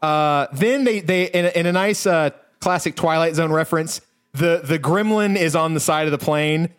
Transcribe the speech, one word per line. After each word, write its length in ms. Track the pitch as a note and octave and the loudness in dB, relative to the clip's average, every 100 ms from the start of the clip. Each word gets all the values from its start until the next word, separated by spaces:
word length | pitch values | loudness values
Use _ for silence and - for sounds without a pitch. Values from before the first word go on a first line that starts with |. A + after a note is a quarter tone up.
uh, 440 | D#3 D3+ D3+ D3 C3+ | -2 0 2 0 -2
then 320 | C#3 G#3+ C#4 | 0 0 2
they, 160 | B3 G#3 | 0 0
they 240 | E3+ F#3 | 0 0
in 220 | F3+ F3 F3 | 0 0 0
a, 20 | F3 | 0
in 80 | E3+ | 0
a 60 | |
nice, 340 | F#3 G3+ G3+ G3 | 0 0 0 0
uh, 240 | E3+ D3 - _ _ | 2 0 -4 _ _
classic 340 | F#3 F3+ E3 | -2 -2 -4
Twilight 400 | - E3 D#3+ E3 | -2 0 0 0
Zone 180 | D#3+ D#3+ | 0 0
reference, 480 | D#3 D#3+ D#3+ D#3+ - - _ _ | 0 0 -2 -2 -8 -14 _ _
the, 280 | C3+ E3+ E3+ | -2 0 0
the 160 | C#3+ D#3+ | 0 -2
gremlin 580 | C#3 F#3 G#3+ G#3+ G#3 G3 | 0 0 2 0 0 0
is 200 | D#3+ D#3+ | 0 0
on 180 | D#3+ | 0
the 60 | D#3 | 0
side 260 | D#3+ D#3 D#3 | 0 0 0
of 60 | |
the 60 | C#3+ | -2
plane. 500 | - D3+ D3+ D#3 E3+ | 0 0 0 0 -2